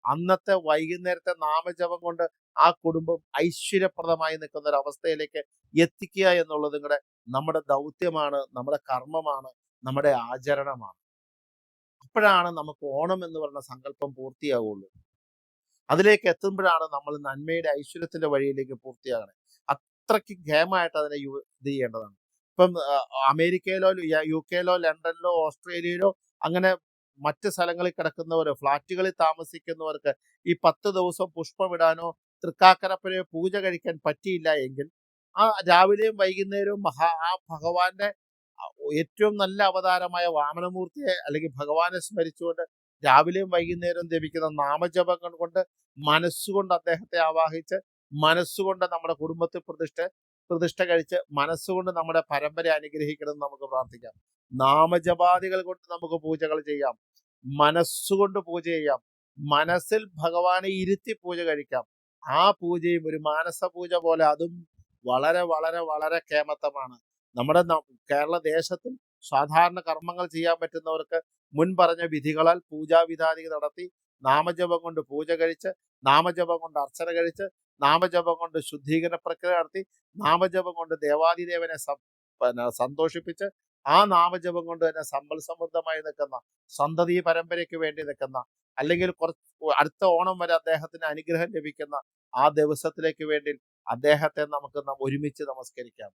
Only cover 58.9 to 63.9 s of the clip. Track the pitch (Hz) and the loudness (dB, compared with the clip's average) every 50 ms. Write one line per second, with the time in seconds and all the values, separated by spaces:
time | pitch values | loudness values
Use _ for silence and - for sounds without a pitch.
58.9 | 135 123 _ _ _ _ _ _ _ 143 147 143 147 147 156 165 175 175 - - | -2 -2 _ _ _ _ _ _ _ -12 -2 0 2 2 2 2 0 -2 0 -2
59.9 | 214 220 214 196 175 151 156 165 170 175 175 180 180 185 190 196 196 190 185 180 | -2 -2 -2 -6 _ -4 -4 -2 0 0 2 2 2 0 0 -2 -4 -4 -2 -2
60.9 | 196 - _ 220 220 _ _ 180 175 175 175 165 151 147 143 _ 135 127 117 _ | -2 -4 _ -10 -10 _ _ -10 -8 -4 -2 -2 -4 -4 -4 _ -6 -6 -6 _
61.9 | _ _ _ _ _ _ - - 131 156 175 202 202 _ 180 170 175 175 160 175 | _ _ _ _ _ _ -8 -2 2 4 4 4 4 _ -2 -4 -2 0 0 0
62.9 | 175 170 160 156 156 156 151 151 151 156 165 170 165 - 196 180 170 175 180 170 | 0 0 -2 -4 -8 -4 -2 -2 -2 0 -2 -4 -4 -6 -6 -6 _ -8 -6 -2